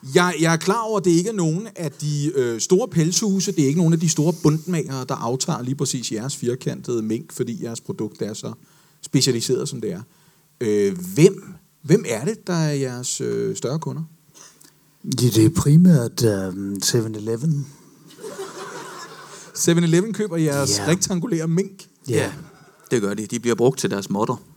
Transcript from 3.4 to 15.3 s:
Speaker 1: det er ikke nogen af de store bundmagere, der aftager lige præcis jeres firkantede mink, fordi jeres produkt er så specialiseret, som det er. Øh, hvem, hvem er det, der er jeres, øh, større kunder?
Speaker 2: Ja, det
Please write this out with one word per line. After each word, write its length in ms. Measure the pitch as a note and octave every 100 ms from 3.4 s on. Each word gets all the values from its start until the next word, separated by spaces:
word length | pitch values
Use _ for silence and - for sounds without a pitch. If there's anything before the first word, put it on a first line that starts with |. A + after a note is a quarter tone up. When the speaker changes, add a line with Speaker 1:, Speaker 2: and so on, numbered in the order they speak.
| F#3
Speaker 1:
det 120 | F#3+
er 40 | C3+
ikke 120 | D3+
nogen 140 | E3
af 60 | E3
de 100 | E3+
store 240 | - D3+ F3
bundmagere, 600 | D#3 D#3 D#3 F3 D3 C3+ B2+
der 60 | C3+
aftager 460 | A#2 C3 - C3
lige 140 | B2 C#3
præcis 360 | C#3+ C3 A#2
jeres 240 | A2 B2 -
firkantede 640 | A#2+ B2 - A#2+ - A#2+
mink, 320 | A2 A2+ -
fordi 300 | - A#2+ A2+
jeres 180 | A#2 A#2
produkt 400 | - G2+ A2 -
er 120 | G#2+
så 200 | A2 A#2 A2+ - _ _ _
specialiseret, 680 | - C#3+ C3+ A#2+ - - D3+
som 120 | B2
det 100 | A2
er. 100 | F2+ A#2+ _ _ _ _ _
Øh, 360 | A2+ G#2 G2+ F2+ F2+
hvem, 400 | G2 E3+ G3 - - _ _
hvem 200 | C#3 D3+ -
er 180 | A2 D#3
det, 220 | A3 -
der 60 |
er 180 | F3 D#3
jeres, 480 | C#3+ C3 B2 B2 -
øh, 340 | B2 A#2 A2+ A2
større 240 | - D3+
kunder? 240 | D#3+ - E3 _ _ - - _ - _ _ _
Speaker 2:
Ja, 240 | - C3
det 180 | B2